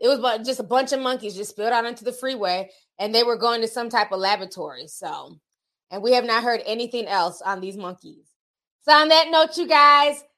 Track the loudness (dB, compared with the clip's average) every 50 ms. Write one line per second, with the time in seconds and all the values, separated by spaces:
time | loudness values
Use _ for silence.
0 | 0 0 2 2 0 -2 -2 -2 -4 -6 -6 -8 -4 0 0 0 0 0 -2 -4
1 | -2 -4 -4 -4 -6 -10 -10 -10 -12 -12 -8 -6 -2 0 0 0 -2 -4 -8 -8
2 | -10 -10 -10 -6 -8 -8 -6 -4 -4 -2 -2 -4 -6 -10 _ _ _ _ _ -8
3 | -6 0 0 2 2 2 0 0 0 0 0 0 -4 -4 -6 -8 -8 -2 -2 -2
4 | 0 0 -2 -4 -2 -2 -2 -2 -4 -10 -12 -14 -14 -14 -14 -16 -20 -20 -18 -14
5 | -12 -12 -12 -12 -14 -18 -20 _ _ _ _ _ _ _ _ _ _ _ -12 -6
6 | 0 2 2 2 2 2 0 0 0 0 -2 -2 -2 -6 -6 -6 -6 -6 -6 -8
7 | -6 -2 -2 0 0 -2 -4 -6 -8 -6 -6 -6 -8 -12 -12 -10 -12 -12 -12 -14
8 | _ -20 -20 _ _ _ _ _ _ _ _ _ _ _ _ _ _ 4 6 6
9 | 6 6 4 4 4 4 4 4 4 2 0 -6 -2 2 4 6 8 8 8 6
10 | 4 2 0 -4 -10 _ _